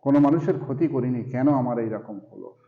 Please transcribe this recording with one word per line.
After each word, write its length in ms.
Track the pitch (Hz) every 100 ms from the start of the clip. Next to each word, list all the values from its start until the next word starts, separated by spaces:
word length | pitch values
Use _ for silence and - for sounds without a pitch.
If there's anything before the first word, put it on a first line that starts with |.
কোনো 180 | 139 143
মানুষের 400 | 143 165 196 175
ক্ষতি 280 | - 135 160
করিনি, 360 | 135 123 123
কেন 240 | 113 123 139
আমার 320 | 139 123 120
এইরকম 400 | 113 107 - 101 -
হলো? 260 | 95 90 -